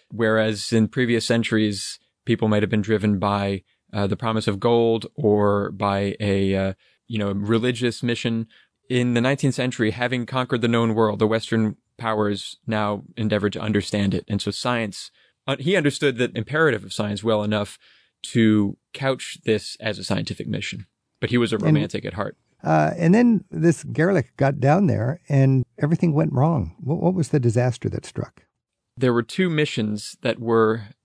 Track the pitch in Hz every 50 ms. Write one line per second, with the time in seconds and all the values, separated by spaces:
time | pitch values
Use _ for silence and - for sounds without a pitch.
0 | _ - - 104 113 110 110 110 110 110 107 98 - - 117 110 110 101 - 135
1 | 127 117 117 110 - - 117 117 110 - 113 107 110 104 101 98 - - - -
2 | _ _ _ _ - - 117 - 113 107 107 104 104 92 107 107 98 110 110 98
3 | 104 107 104 92 104 101 101 101 101 98 98 95 - _ _ _ _ _ - 104
4 | 101 95 101 - 120 113 110 110 - 113 101 98 - 117 117 117 117 113 113 113
5 | - - - - 120 104 104 104 104 101 101 101 101 101 98 95 107 101 98 98
6 | 101 98 - - 107 101 98 98 98 95 98 95 95 95 95 _ _ _ _ _
7 | _ - 113 107 101 101 98 101 101 104 117 113 117 127 123 113 127 120 110 -
8 | 127 120 120 - - 117 113 113 113 - _ _ _ _ _ _ _ - 127 123
9 | 123 123 120 120 120 131 143 - - 135 - - 123 127 - - 110 107 110 117
10 | 123 123 127 123 117 - 135 127 127 - 127 113 117 117 117 117 113 113 107 113
11 | 113 107 104 104 110 107 110 113 - - 117 113 110 107 - _ _ _ _ -
12 | 117 113 110 107 107 104 101 95 - - - _ - 113 110 107 107 104 104 101
13 | - - - 117 110 107 107 104 101 104 - 87 101 107 101 101 98 - - 104
14 | 98 98 92 87 - - 104 98 - 101 - - - 123 123 117 113 101 - -
15 | - - _ _ _ _ _ _ - 135 135 131 131 170 202 185 147 143 - -
16 | 151 139 123 113 123 - - 120 107 - 143 156 160 147 113 101 104 98 - -
17 | 104 104 104 95 104 113 107 104 104 107 107 104 104 - - - _ _ _ _
18 | _ _ _ _ - - - 120 113 110 107 107 101 101 - - _ _ - -
19 | 135 135 131 123 - - - - - 117 110 101 - - - - 110 110 101 101
20 | 95 - 101 107 110 - - - - - 104 101 104 - - 110 - _ _ _
21 | _ _ _ - - 104 120 120 117 107 113 - - - - 143 - - - 104
22 | - 104 87 104 101 104 - _ _ _ _ _ - - 160 156 151 156 170 170
23 | 170 165 196 233 247 240 220 180 - - - 156 156 170 - - - 127 117 139
24 | 165 190 196 156 - - _ - 135 139 139 - - 139 156 196 202 143 104 101
25 | 110 123 160 - _ - 143 135 135 135 135 131 120 _ _ - 147 147 170 -
26 | 185 165 143 151 160 151 135 123 139 165 165 127 85 80 - - - 123 165 -
27 | - 175 185 185 143 - - 143 120 120 104 123 123 127 120 - - 107 - -
28 | - - - - - - _ _ _ _ _ _ _ _ _ _ _ _ - 123
29 | 131 127 117 117 113 - - - 185 175 160 151 151 - - 123 107 107 107 104
30 | - - - _ - 120 110 120 113 117 113 113 113 107 110 113 104 107 - _
31 | _